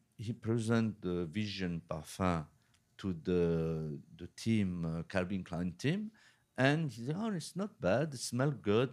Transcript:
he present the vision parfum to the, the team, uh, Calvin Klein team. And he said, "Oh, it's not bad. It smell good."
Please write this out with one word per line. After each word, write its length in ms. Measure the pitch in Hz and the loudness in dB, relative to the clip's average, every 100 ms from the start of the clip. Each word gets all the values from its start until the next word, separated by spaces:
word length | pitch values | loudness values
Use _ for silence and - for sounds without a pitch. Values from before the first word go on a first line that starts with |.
| _ - | _ -8
he 160 | 113 | -6
present 680 | 113 110 117 110 117 113 101 | -4 0 2 4 4 2 0
the 240 | 90 87 85 | -2 -2 -2
vision 560 | 92 104 98 92 85 - | -4 -4 -2 -2 -2 -4
parfum 560 | 82 76 - 92 85 76 _ _ _ _ - | -8 -6 0 2 2 -2 _ _ _ _ -8
to 160 | 101 85 | -6 -4
the, 720 | 82 90 85 82 82 80 78 71 - - | 2 4 4 2 0 -2 -4 -8 -12 -16
the 120 | 87 - | -16 -4
team, 480 | 113 110 95 87 82 | 2 2 2 0 -2
uh, 160 | 82 82 | -4 -2
Calvin 340 | 95 90 98 | 0 0 -2
Klein 300 | - 82 90 82 | -4 -4 -4 -2
team. 360 | 127 196 214 - - _ _ - | 0 0 -4 -10 -20 _ _ 0
And 360 | 135 151 156 | 2 2 0
he 120 | 110 120 | -4 -4
said, 80 | 165 | -2
"Oh, 140 | 226 | -2
it's 220 | 185 - 165 | -4 -6 -6
not 260 | 202 - | -6 0
bad. 320 | 87 113 160 | 2 4 2
It 60 | 131 | -4
smell 320 | - 117 143 | -4 0 2
good." 380 | 117 101 107 131 | 2 2 4 4